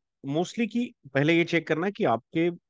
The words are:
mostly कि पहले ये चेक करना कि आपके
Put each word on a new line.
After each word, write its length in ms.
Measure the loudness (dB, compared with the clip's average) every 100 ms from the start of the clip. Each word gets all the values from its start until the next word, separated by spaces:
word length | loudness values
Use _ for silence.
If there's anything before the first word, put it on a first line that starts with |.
| _ _ -6
mostly 440 | -4 -4 -4 -4
कि 220 | -2 -6 -8 -4
पहले 200 | 0 4
ये 100 | 4
चेक 220 | 2 0 0
करना 240 | -2 -2
कि 140 | 0
आपके 460 | 0 0 -2 -2 -2 -2 _